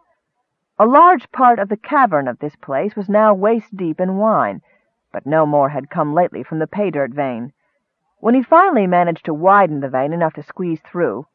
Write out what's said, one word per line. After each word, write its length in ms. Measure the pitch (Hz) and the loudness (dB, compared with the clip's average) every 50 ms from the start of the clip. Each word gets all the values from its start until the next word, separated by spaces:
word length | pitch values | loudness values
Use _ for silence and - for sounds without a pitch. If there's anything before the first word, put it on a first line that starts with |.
| _ _ _ _ _ _ _ _ _ _ _ _ _ _ _ - | _ _ _ _ _ _ _ _ _ _ _ _ _ _ _ 0
A 80 | 214 | 2
large 440 | 240 269 302 339 359 370 247 - - | 4 6 8 8 6 6 4 0 -8
part 260 | - 254 254 240 233 226 | -2 2 4 4 4 2
of 100 | 202 196 | -2 -4
the 80 | 214 | -6
cavern 500 | - - - 294 285 262 208 165 143 135 | -8 -6 -2 0 0 2 2 0 -2 -2
of 120 | 127 113 - | -4 -6 -6
this 180 | 147 147 - | -10 -10 -10
place 400 | _ - 151 135 139 185 208 - | _ -10 -6 -4 -4 -4 -4 -6
was 120 | 214 185 202 | -8 -4 0
now 260 | 202 214 214 214 202 | 2 2 4 4 2
waist-deep 680 | 185 196 220 226 226 - _ 196 185 180 160 156 - | 2 0 0 0 -2 -4 _ -10 -8 -6 -6 -4 -4
in 160 | 185 185 190 | -4 -4 -2
wine, 460 | 196 214 220 202 147 120 101 95 - - _ _ _ _ _ _ _ _ _ | -2 0 0 0 0 -2 -4 -6 -10 -16 _ _ _ _ _ _ _ _ _
but 140 | - - - | -14 -12 -6
no 200 | 135 156 160 156 | -2 0 0 0
more 220 | 147 147 147 135 139 | 2 2 0 0 0
had 220 | 147 131 139 - | -2 -8 -10 -8
come 240 | - 170 151 147 147 | -6 -4 -4 -2 0
lately 280 | 175 180 - - 104 | -2 -2 -2 -4 -10
from 160 | 127 - 160 156 | -10 -8 -6 -6
the 80 | 156 | -6
pay-dirt 460 | - - 202 208 180 147 143 139 120 | -6 -6 -6 -6 -4 -4 -4 -6 -6
vein. 400 | 135 147 139 131 120 113 120 120 - _ _ _ _ _ _ _ _ _ _ _ _ _ | -6 -6 -6 -6 -6 -8 -12 -14 -16 _ _ _ _ _ _ _ _ _ _ _ _ _
When 140 | - 226 247 | -2 0 0
he 80 | 269 | 0
finally 440 | 240 - 320 339 392 392 302 214 190 | 2 4 4 4 4 4 2 0 0
managed 400 | 180 175 175 175 170 165 - - | 2 2 2 2 0 -2 -4 -6
to 80 | 175 151 | -8 -6
widen 460 | 151 170 190 202 202 196 156 151 139 | 0 2 4 4 4 4 2 0 -4
the 100 | 139 127 | -6 -4
vein 220 | 131 131 135 147 | -4 -4 -2 -2
enough 200 | 165 170 165 156 - | -2 -2 -4 -4 -4
to 80 | 151 | -8
squeeze 380 | 143 - - - 185 170 160 - | -16 -16 -12 -8 -6 -6 -6 -6
through, 460 | - - - 175 165 120 98 120 151 - | -8 -10 -4 -4 -2 -2 -2 -6 -10 -16